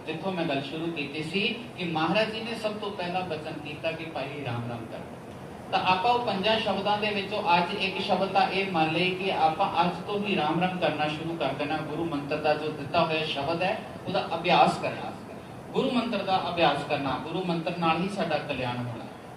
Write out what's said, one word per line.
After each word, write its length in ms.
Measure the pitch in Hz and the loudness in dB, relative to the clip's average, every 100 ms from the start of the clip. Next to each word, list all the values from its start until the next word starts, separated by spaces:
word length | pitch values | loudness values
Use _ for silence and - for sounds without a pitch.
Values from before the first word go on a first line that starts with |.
| - | -8
ਜਿੱਥੋਂ 240 | 165 190 | -4 -2
ਮੈਂ 140 | 180 156 | -2 0
ਗੱਲ 160 | 139 | 0
ਸ਼ੁਰੂ 300 | 139 160 170 | -2 -4 -4
ਕੀਤੀ 320 | 160 139 156 | -4 -4 -4
ਸੀ 320 | 160 196 233 - - - | -2 0 0 -2 -8 -6
ਕਿ 60 | |
ਮਹਾਰਾਜ 500 | 170 160 165 208 214 | -2 0 2 4 2
ਜੀ 60 | 226 | -2
ਨੇ 160 | 226 226 | -6 -4
ਸਭ 160 | 214 | -4
ਤੋਂ 200 | 208 208 | -4 -6
ਪਹਿਲਾਂ 300 | 196 175 180 | -4 -4 -2
ਬਚਨ 320 | 175 156 156 | -2 -6 -6
ਕੀਤਾ 380 | 156 147 147 165 | -8 -8 -4 -4
ਕਿ 140 | 160 160 | -4 -6
ਭਾਈ 400 | 143 131 147 127 | -6 -6 -6 -4
ਰਾਮ 240 | 117 117 | -4 -4
ਰਾਮ 160 | 117 113 | -6 -8
ਕਰੋ। 320 | - - - - - - - - | -10 -10 -12 -14 -12 -12 -12 -2
ਤਾਂ 80 | 185 | 2
ਆਪਾਂ 320 | 180 185 240 | 4 4 4
ਉਹ 140 | 240 214 | 4 2
ਪੰਜਾਂ 340 | 190 208 220 | 2 2 2
ਸ਼ਬਦਾਂ 380 | 208 - 202 208 | 2 0 2 2
ਦੇ 120 | 214 | 2
ਵਿੱਚੋਂ 480 | 202 190 214 170 175 | -2 -2 0 4 4
ਅੱਜ 180 | - 202 | 4 0
ਇੱਕ 220 | 190 190 | -2 0
ਸ਼ਬਦ 260 | 202 185 190 | 2 2 4
ਤਾਂ 220 | 196 185 | 4 4
ਇਹ 220 | 180 196 | 2 0
ਮੰਨ 220 | 170 156 | 2 2
ਲਈਏ 160 | 165 185 | 2 2
ਕਿ 220 | 185 196 | 0 0
ਆਪਾਂ 520 | - 160 160 190 165 | 4 4 4 2 4
ਅੱਜ 80 | 175 - - | 2 0 -2
ਤੋਂ 120 | 208 | -2
ਹੀ 120 | 202 165 | 2 2
ਰਾਮ 260 | 151 165 | 2 2
ਰਾਮ 180 | 180 175 | 2 2
ਕਰਨਾ 280 | 160 147 151 | 0 2 0
ਸ਼ੁਰੂ 300 | 156 165 165 | -2 -4 -2
ਕਰ 160 | 135 | -2
ਦੇਣਾ। 240 | 131 147 156 | 0 -2 -2
ਗੁਰੂ 280 | 147 151 165 | -4 -2 -2
ਮੰਤਰ 320 | 143 139 151 | -2 -2 0
ਦਾ 160 | 156 | 2
ਜੋ 180 | - 151 | 2 0
ਦਿੱਤਾ 340 | - 135 175 165 | -4 0 2 4
ਹੋਇਆ 200 | 160 160 | 2 -2
ਸ਼ਬਦ 380 | - 165 170 | -2 -2 0
ਹੈ, 160 | 185 - - - - | 0 -2 -6 -10 -2
ਉਹਦਾ 220 | 190 - 165 | -2 -2 0
ਅਭਿਆਸ 420 | 170 151 170 - | 4 8 6 4
ਕਰਨਾ, 300 | 131 117 107 - - - - - - | -2 -4 -8 -10 -12 -14 -14 -14 -4
ਗੁਰੂ 200 | 208 262 | 0 2
ਮੰਤਰ 260 | 247 220 202 | 2 0 0
ਦਾ 260 | 190 185 175 | 2 0 2
ਅਭਿਆਸ 340 | 170 151 143 143 | 2 4 2 -2
ਕਰਨਾ, 300 | 143 139 - | -2 0 -2
ਗੁਰੂ 200 | 151 175 | -4 -2
ਮੰਤਰ 340 | 175 170 165 175 | -2 -2 -2 0
ਨਾਲ 240 | 165 165 | 2 2
ਹੀ 80 | 196 | 0
ਸਾਡਾ 280 | 202 165 147 | -2 0 0
ਕਲਿਆਣ 400 | 143 127 127 123 | -2 -4 -4 -4
ਹੋਣਾ। 280 | 120 117 - - - | -6 -6 -10 -14 -16